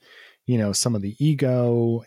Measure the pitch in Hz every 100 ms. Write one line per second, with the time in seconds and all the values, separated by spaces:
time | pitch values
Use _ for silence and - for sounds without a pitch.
0 | _ - - _ - 120 104 95 127 113
1 | 98 110 151 143 131 127 120 120 117 117